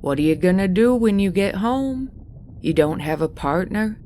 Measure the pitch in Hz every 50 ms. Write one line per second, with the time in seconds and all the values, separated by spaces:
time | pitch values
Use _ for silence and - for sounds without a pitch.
0 | - 139 139 139 147 156 160 147 165 180 185 190 196 190 180 202 226 247 254 240
1 | 226 220 202 196 196 196 170 190 196 202 - 190 202 233 254 269 269 269 262 262
2 | 269 262 - - - - - - - - - - - - 156 151 151 151 156 143
3 | 143 151 156 151 160 156 - - - 143 143 175 180 - - 208 220 220 214 -
4 | -